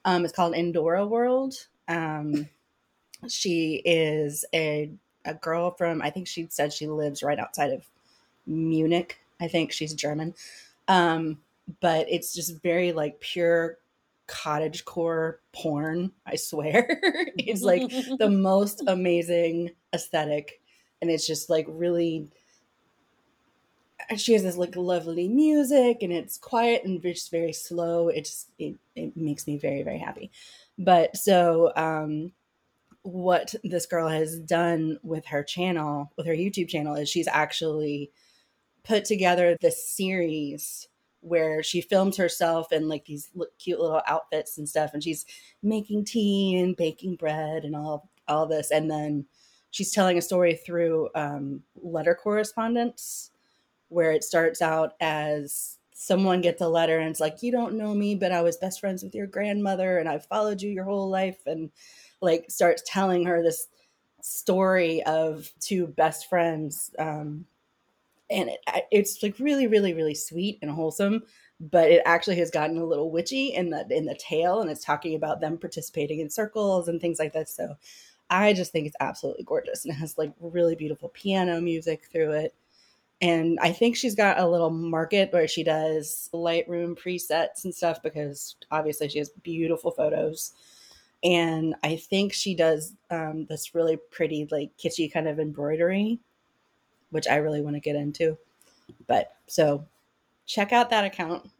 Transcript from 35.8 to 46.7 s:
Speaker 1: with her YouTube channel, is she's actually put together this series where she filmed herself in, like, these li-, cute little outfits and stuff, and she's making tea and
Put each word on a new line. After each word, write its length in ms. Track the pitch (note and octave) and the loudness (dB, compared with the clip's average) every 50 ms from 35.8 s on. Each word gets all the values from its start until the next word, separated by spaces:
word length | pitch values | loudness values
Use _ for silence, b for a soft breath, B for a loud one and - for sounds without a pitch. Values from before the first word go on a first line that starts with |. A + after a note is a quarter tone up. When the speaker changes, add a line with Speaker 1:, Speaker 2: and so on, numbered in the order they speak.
| D3+ D3+ D3 C#3+ C#3+ D3 - | -2 -2 -4 -4 -6 -8 -10
Speaker 1:
with 100 | - D3+ | -8 -4
her 80 | E3 D#3+ | -2 -2
YouTube 340 | D#3 F#3 G3+ G3 - F3 E3 | 0 -2 -2 -2 -4 -4 -2
channel, 260 | - D#3 D3 D3+ D3 | -2 -4 -2 -2 -4
is 140 | D3 D3 C#3+ | -4 -4 -2
she's 200 | - F3 D#3+ - | -2 -2 0 2
actually 800 | - D3 D3+ D3 - - E3 D#3+ D3+ D#3 D3+ D3 D3 C#3+ C#3+ C#3+ b b b b b b b b b b _ _ _ _ _ | 2 2 2 0 -2 -2 -2 -2 -2 -2 -2 -2 -4 -6 -8 -10 b b b b b b b b b b _ _ _ _ _
put 200 | - A3 G#3 G#3 | 0 0 0 2
together 520 | - A3 F#3+ F#3 F3+ F3+ F3 F3 F3 E3+ E3+ | 0 0 2 4 4 6 6 6 4 4 4
this 260 | - E3 E3 - - - | 2 2 0 0 -4 -8
series 1000 | - - F#3+ F#3+ F#3+ F#3 F3 E3 D#3 D#3 D3 C#3+ C#3+ D3 - - - - - - _ _ _ _ _ _ | -4 -2 -2 0 0 0 0 0 0 -2 -4 -6 -6 -8 -10 -12 -12 -14 -16 -18 _ _ _ _ _ _
where 420 | - E3 E3+ E3 D#3+ D#3 D#3 D#3 D#3 | -6 0 2 2 2 2 0 -2 -2
she 180 | - - F3 | -2 -2 -2
filmed 360 | E3 - G#3 F#3 F#3+ G3 F#3+ | 0 2 2 4 4 2 2
herself 560 | - F#3 E3 - - F3+ E3 E3 E3 D#3+ - E3 | 2 0 0 0 0 0 2 2 0 0 0 0
in, 160 | D#3 D3+ D#3 | 0 0 0
like, 160 | D#3 D3 - | -4 -4 -6
these 240 | - D3+ C#3+ - - - | -10 -12 -14 -14 -14 -10
li-, 120 | F3+ E3 - - _ | -10 -10 -10 -10 _
cute 220 | - F3+ F3 - | -6 -4 -2 0
little 200 | E3 E3 D#3 D#3 - | 0 0 0 0 0
outfits 500 | - D#3 D#3+ - - - D#3 D3 - - | 0 -2 -2 -2 -2 -4 -4 -4 -6 -8
and 120 | - D3+ C#3+ | -10 -10 -4
stuff, 240 | - D#3 D3+ C#3+ - | 0 0 0 0 -2
and 80 | D3 D#3 | -4 -4
she's 240 | E3+ D#3 D3+ - B B B B B B B - | -4 -6 -6 -8 B B B B B B B -2
making 420 | G#3 A3 G#3+ G#3 G#3 G#3 G#3 G#3 | -2 -2 -2 -2 -2 -4 -4 -4
tea 520 | - - A#3 G#3 G3+ G3 G3 G3 F#3+ F#3 | -2 0 0 2 2 2 2 2 2 2
and 200 | F3+ F3+ F#3 | 2 2 2